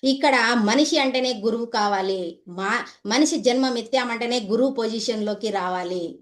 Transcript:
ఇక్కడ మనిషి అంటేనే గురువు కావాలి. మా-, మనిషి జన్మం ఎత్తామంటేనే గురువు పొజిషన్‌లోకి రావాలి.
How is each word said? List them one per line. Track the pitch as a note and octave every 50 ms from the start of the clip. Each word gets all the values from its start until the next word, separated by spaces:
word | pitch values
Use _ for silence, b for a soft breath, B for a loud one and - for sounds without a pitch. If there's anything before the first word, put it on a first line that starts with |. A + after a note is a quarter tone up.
| -
ఇక్కడ | C4+ C4+ C4+ - D4 C4 B3 A3+ A3+ A#3+ A#3+ G#3+
మనిషి | G3+ A3 C4+ D4+ D4 E4 D4+
అంటేనే | C4+ C4 B3+ C4 B3+ B3+ B3 G#3+
గురువు | G3 A3+ A3 A#3 A#3 A#3
కావాలి. | - A3 G#3 G#3 G3+ G3 F#3+ F#3+ G3 F#3+ F3+ E3+ E3+ - _ -
మా-, | F3 F3+ F#3+ G3 A3 A#3+ - B B B B
మనిషి | G3+ A3 C4 D4+ D4+ E4 C#4
జన్మం | G3+ B3 A#3+ B3+ C4 C4 B3 A#3
ఎత్తామంటేనే | A3+ - - B3+ B3 A#3+ A#3 A3+ A#3 A#3 A#3+ B3 G#3+
గురువు | F#3 G#3 A#3 B3+ C#4
పొజిషన్‌లోకి | C4+ A#3+ A3+ A3 A3 A3+ G#3 - A3+ G#3+ G#3 G#3 G#3 G3+ - A3
రావాలి. | G3 G3 F3+ F#3 F3+ F3+ F3+ F3 F3+ F3+ E3+ E3 C3+ -